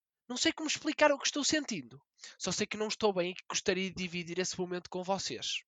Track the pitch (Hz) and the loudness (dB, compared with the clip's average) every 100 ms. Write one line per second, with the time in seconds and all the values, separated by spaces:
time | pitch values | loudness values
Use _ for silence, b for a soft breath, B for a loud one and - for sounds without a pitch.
0 | _ _ - 247 330 - 311 - 311 - | _ _ -10 0 2 2 -2 -2 -2 4
1 | 302 277 - 294 269 311 277 190 120 135 | 6 6 2 0 2 2 0 -6 -6 -16
2 | _ _ B B - 180 208 208 214 - | _ _ B B -4 0 -2 0 -2 2
3 | 214 185 175 185 - - - 185 190 175 | 2 4 0 -2 -4 -2 2 2 0 -2
4 | 185 175 170 170 185 - 180 180 - 185 | -4 -4 -4 -2 -2 0 -2 -4 -6 -6
5 | 180 190 - 120 - - | -2 -2 -2 -4 -4 -4